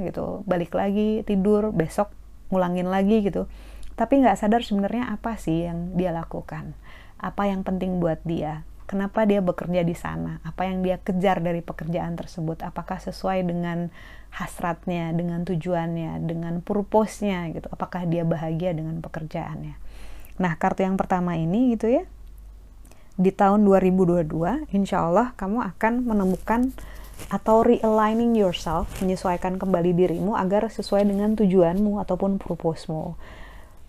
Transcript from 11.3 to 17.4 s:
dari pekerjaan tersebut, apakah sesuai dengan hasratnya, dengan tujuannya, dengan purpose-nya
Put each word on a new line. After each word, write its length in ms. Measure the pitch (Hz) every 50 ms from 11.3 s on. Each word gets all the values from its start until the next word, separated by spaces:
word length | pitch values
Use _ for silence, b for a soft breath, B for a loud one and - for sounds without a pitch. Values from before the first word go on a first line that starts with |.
| 185 180 170
dari 160 | 175 170 170
pekerjaan 560 | 170 - 160 - 160 160 170 170 165 170 170
tersebut, 480 | 156 156 - - 175 160 156 165 - -
apakah 400 | 175 - - 175 - 180 160 -
sesuai 480 | 190 - - - 190 190 185 180 175
dengan 400 | 170 175 175 175 170 170 170 165 B B B B B B B B
hasratnya, 800 | - - 175 - - - 185 175 165 - - 185 175 170 165 165
dengan 320 | 165 165 175 175 170 180 175
tujuannya, 800 | 180 185 160 156 180 175 170 165 170 165 165 160 160 160 165 165
dengan 400 | 165 165 165 170 170 170 175 -
purpose-nya 880 | - 208 208 202 - - 214 220 208 - - 208 202 190 175